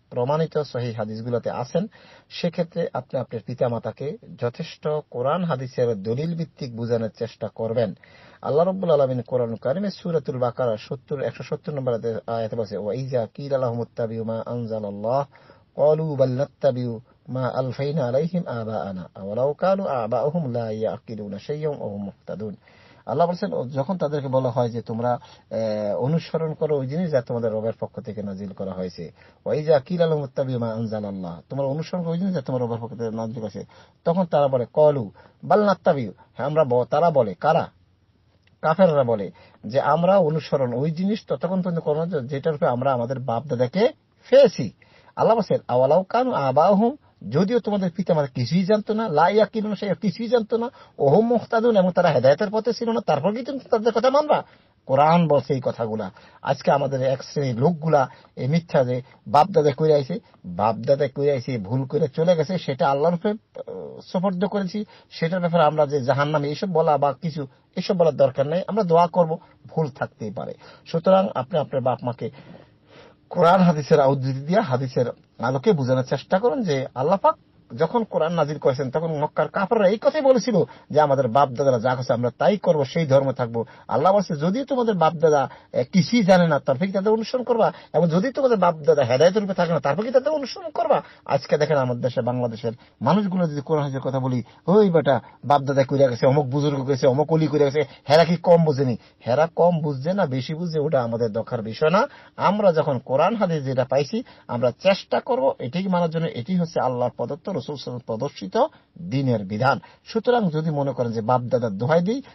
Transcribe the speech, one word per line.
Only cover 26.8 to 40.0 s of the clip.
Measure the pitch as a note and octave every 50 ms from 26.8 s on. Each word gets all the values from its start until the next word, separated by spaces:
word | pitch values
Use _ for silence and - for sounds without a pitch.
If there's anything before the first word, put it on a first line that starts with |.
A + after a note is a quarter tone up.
| C3
জিনিস | B2+ C#3 E3 F#3 E3
যা | D3+ C3 A#2+
তোমাদের | - B2+ A#2 A2+ A2+ G#2+
রবের | G#2+ G#2+ A2+ G#2+ -
পক্ষ | - G2+ - -
থেকে | G2 - G2+ G#2 G2+
নাজিল | G2+ G2 F#2+ G#2 F#2+ F#2+
করা | - G2 F#2+ F#2
হয়েছে, | F#2 F#2 F2+ - - E2+ D#2 - _ - - _ _ -
"ওয়া | - A2+
ইযা | D3 D3+ D#3 D#3+ C#3+
কিলা | B2+ - F3+ E3+ E3+
লাহুম | D#3+ D#3 D3 C#3+
ইত্তাবিউ | C3 - - C#3 C3 C3 A#2+
মা | A#2 A#2
আনজালাল্লাহ", | A2 A2+ A#2 A2 A2 G#2+ G#2 G2+ G2 F#2+ F#2 E2+ E2+ E2 - -
তোমরা | C3 C3+ C#3
অনুসরণ | C3+ C3+ D#3+ D#3 - - F3+ E3+
করো | E3
ওই | E3 E3+
জিনিস | F#3+ G3 F3+
যা | D#3
তোমার | B2 - C3 B2+ B2
রবের | A2+ A#2 A2+
পক্ষ | A#2 A2+ G#2+
থেকে | G#2 A#2 A2
নাজিল | G#2+ A2+ A2+ A2 A2 A2
করা | A2 G#2 -
হয়েছে, | G2 F#2 - - - - _ _ _ -
তখন | E3+ E3+ F#3 F#3
তারা | E3+ - D3+ C#3+ C3+
বলে, | C3+ B2+ A#2+ - -
"কলু | D3+ D3+ D3+ D3 C#3 A2+ F#2+ - _ - _ _ _ -
বাল | A2+ F3+ G#3+ G#3
নাত্তাবিউ", | G3+ F#3+ - - G3 D#3+ C#3 A#2+ G2+ - _ - _ _
হ্যাঁ, | - A#2
আমরা | C#3 D3+ D#3 D#3
ব-, | C3 B2 B2 B2
তারা | A#2+ - D3 E3 F3
বলে, | D#3+ C#3 A#2 G#2 F2+
কারা? | - - D3 D#3+ D#3+ G#2+ - - _ _ _ _ _ _ _ _ _ _ _ _ _ _ _ _ _ -
কাফেররা | D#3 D#3+ E3 F#3+ F3 D3+ C#3+ C3
বলে | A#2 A2+ G#2 G2 - - - - - _ _ -
যে | G#2+ G#2 -
আমরা | - C#3 D3 E3